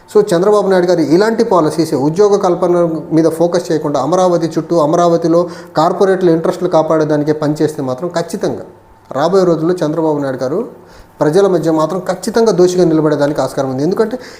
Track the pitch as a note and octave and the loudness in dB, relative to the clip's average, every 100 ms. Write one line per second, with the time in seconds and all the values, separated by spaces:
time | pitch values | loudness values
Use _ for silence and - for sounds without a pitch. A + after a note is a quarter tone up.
0 | - G#3 - E3+ G3+ G#3 F#3+ F#3 F3 E3+ | -2 0 2 2 2 2 2 2 2 2
1 | C#3 F3 A3 A3 - F3+ D#3 D#3+ D#3 C3 | 2 2 2 0 2 2 0 0 -2 0
2 | D3 E3 G#3 G3 F#3+ F3 F3+ F3 E3+ D#3+ | 0 2 2 2 0 0 0 0 0 -2
3 | - D#3 D#3+ D#3+ E3+ F3 F3 D#3 D3+ C#3+ | -2 0 2 0 0 -2 -2 -4 -2 -2
4 | C3+ F#3 F#3 E3+ D#3+ E3 D#3+ E3+ D3 F3 | 0 0 2 0 -2 -4 -2 0 2 2
5 | F3 E3 E3+ E3+ F3 - - - E3+ F#3 | 2 2 2 0 0 -6 -6 0 0 2
6 | G3 F#3 F3 D#3+ D#3+ - F3 D#3+ D#3 D#3+ | 0 2 2 2 0 -2 0 0 2 0
7 | D3+ D3+ D3 D3+ D3 D3+ D3+ D3+ C3 B2+ | 0 0 0 -2 -2 0 -2 -4 -6 -6
8 | F3 E3+ E3+ G3+ E3+ G#2+ - - _ _ | -6 -6 -6 -6 -6 -6 -12 -20 _ _
9 | - B2+ E3 F#3+ F3+ D#3 E3 F3+ D3+ D#3 | -10 -4 0 2 2 0 0 -2 -2 -2
10 | D#3+ D3 C3+ B2+ B2+ F3 B3+ - - - | -2 -2 -4 -4 -4 -4 -6 -12 -20 -20
11 | - - D3+ F3+ G3+ F3 D#3+ D#3 D#3 F#3 | -12 -2 2 2 2 2 0 0 0 -4
12 | F#3 F3+ - A#3 A3 F3 F3+ F3+ E3+ D#3 | -6 -6 -2 0 2 4 2 4 2 2
13 | D3+ C#3+ C#3+ C#3+ C3 - C3+ B2+ D#3 G3+ | 0 0 0 -2 -4 -2 -4 -2 -2 -2
14 | A3 B3+ - | -2 -4 -12